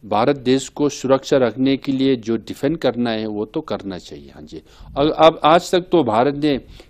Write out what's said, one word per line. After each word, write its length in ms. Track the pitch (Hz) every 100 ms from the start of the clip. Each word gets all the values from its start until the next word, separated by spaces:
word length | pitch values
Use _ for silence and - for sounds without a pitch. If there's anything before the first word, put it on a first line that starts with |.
भारत 320 | 107 104 120 143
देश 320 | 123 131 -
को 200 | - 147
सुरक्षा 480 | 139 131 131 - 143
रखने 400 | 123 117 131 135
के 160 | -
लिए 240 | 135 135 131
जो 200 | 110 113
डिफेंड 420 | 101 95 139 165
करना 320 | 135 117 120
है, 160 | 110 110
वो 180 | 104
तो 160 | 107 160
करना 380 | 151 101 98 90
चाहिए। 320 | - 73 69
हाँ 80 | 73
जी, 200 | 76 - - - - -
अब, 160 | 147 151
अब 220 | 160 160
आज 280 | 151 170 180
तक 80 | 185
तो 240 | 170 175
भारत 300 | 127 107 131
ने 240 | 143 151 131 - - -